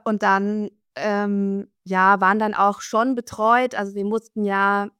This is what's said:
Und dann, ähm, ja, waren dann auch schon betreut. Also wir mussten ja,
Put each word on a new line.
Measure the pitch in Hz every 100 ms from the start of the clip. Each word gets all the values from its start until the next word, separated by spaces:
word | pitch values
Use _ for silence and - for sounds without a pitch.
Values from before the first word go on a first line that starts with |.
| 220
Und | 208
dann, | 208 196 202 214 208 - _ -
ähm, | 208 202 208 202 196 196 - _ 185
ja, | 185 190 196
waren | 190 214
dann | 214 208
auch | 202 202
schon | - 220 254 240
betreut. | - - 220 240 254 -
Also | 202 202
wir | 196
mussten | 220 - 214 202
ja, | 196 196 202 202